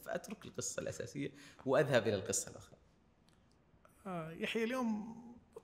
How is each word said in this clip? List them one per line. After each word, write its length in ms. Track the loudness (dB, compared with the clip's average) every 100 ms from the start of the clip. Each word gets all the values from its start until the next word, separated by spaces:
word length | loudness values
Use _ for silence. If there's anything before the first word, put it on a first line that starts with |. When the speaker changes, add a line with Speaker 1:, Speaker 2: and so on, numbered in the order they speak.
Speaker 1:
فأترك 400 | -6 -6 -6 -12
القصة 360 | -10 -6 -4 -2
الأساسية 520 | -4 -4 -6 -4 -6 -6 -20 -6 4
وأذهب 360 | 6 8 6
إلى 120 | 6
القصة 360 | 2 2 -2 -2
الأخرى. 260 | -10 -18 -20 -20 -20 _ _ -20 -20 -20 -20 _ -20 -20 -12 -6
Speaker 2:
آه، 240 | -4 -4
يحيى 340 | -4 0 2
اليوم 520 | 2 2 2 0 -4 -10 -14 -18 -18 -8